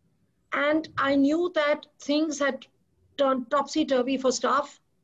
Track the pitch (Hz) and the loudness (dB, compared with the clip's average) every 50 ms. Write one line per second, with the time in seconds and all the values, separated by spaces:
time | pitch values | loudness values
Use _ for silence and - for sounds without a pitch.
0 | _ _ _ _ _ _ _ _ _ _ - 269 277 294 302 320 311 - - - | _ _ _ _ _ _ _ _ _ _ -4 0 0 2 0 0 -2 -4 -4 -2
1 | 269 277 277 277 277 277 302 330 349 359 359 311 294 285 302 302 - - _ _ | 0 2 2 4 4 2 2 0 -2 -2 0 0 0 0 0 -2 -4 -12 _ _
2 | - - 285 302 311 330 285 - 285 277 262 269 - - _ _ _ _ _ _ | -6 -2 0 0 0 -2 -2 -2 -2 -2 -2 -4 -10 -20 _ _ _ _ _ _
3 | _ _ _ - 277 269 262 262 254 - - 285 277 - - 311 311 - 269 254 | _ _ _ 0 2 2 2 0 -2 -2 0 -2 0 0 -2 -2 0 2 0 0
4 | 247 262 269 262 262 262 240 - - 233 247 277 294 - - - _ _ _ _ | 0 0 -2 0 0 0 0 0 0 0 0 0 -2 -4 -10 -20 _ _ _ _